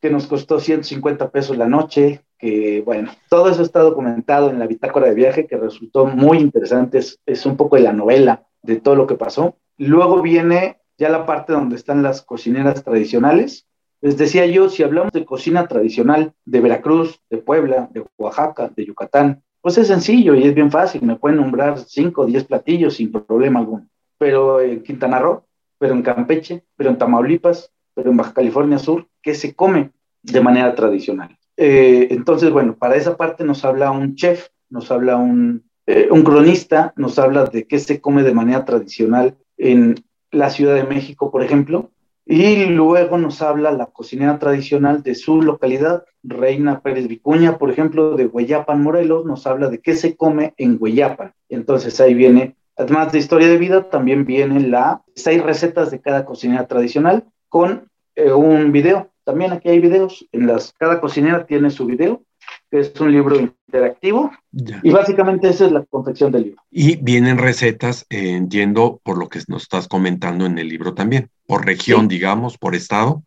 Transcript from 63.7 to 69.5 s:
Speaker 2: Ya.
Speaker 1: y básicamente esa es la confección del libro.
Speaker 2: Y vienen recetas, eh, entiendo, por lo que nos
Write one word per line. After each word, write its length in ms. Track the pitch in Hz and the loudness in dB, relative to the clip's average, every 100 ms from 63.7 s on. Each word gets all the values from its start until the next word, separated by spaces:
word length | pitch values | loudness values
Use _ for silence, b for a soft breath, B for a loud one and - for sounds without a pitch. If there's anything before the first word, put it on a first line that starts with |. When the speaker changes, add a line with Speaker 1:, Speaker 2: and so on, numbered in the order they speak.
| 127 123 - 190 220 285 - _ | -2 -2 -2 -2 -2 -2 -8 _
Speaker 2:
Ya. 300 | 135 117 104 | -12 -10 -2
Speaker 1:
y 80 | 165 | 4
básicamente 580 | 180 202 196 190 185 185 | 4 4 0 0 2 0
esa 180 | 175 190 | 2 2
es 60 | |
la 120 | 151 | 2
confección 480 | - 131 131 139 139 | -2 -8 -8 -2 0
del 120 | 123 | 0
libro. 180 | 104 - _ | -4 -10 _
Speaker 2:
Y 260 | - 147 160 | 0 2 2
vienen 420 | 127 123 123 123 | 0 2 2 2
recetas, 680 | 127 117 120 113 120 123 - | 0 0 -2 -2 -6 -6 -10
eh, 240 | 107 95 | -8 -6
entiendo, 640 | 90 92 101 101 104 117 - | -4 -4 -2 0 2 0 0
por 140 | - 90 | -8 -6
lo 100 | 85 | -8
que 100 | 85 | -12
nos 160 | 76 | -12